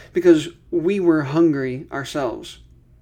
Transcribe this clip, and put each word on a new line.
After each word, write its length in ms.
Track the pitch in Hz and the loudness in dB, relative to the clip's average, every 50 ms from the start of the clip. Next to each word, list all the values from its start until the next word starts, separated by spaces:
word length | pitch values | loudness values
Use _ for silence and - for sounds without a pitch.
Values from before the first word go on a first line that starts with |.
| - - - | -20 -6 -4
because 360 | 180 175 180 165 151 143 - - _ _ - | 2 6 6 6 6 2 -4 -12 _ _ -6
we 280 | - 170 156 180 208 202 | -6 -2 -2 -2 -2 0
were 240 | 180 170 160 156 143 | 0 0 0 0 -2
hungry 640 | 135 143 160 175 165 147 139 131 131 127 131 175 - | -2 2 2 2 2 2 0 -4 -6 -6 -8 -10 -10
ourselves. 640 | - 139 139 - - 151 135 117 110 104 - - - - - - - _ _ _ _ _ | -10 -10 -10 -8 -6 -6 -4 -4 -6 -10 -14 -16 -20 -20 -20 -20 -20 _ _ _ _ _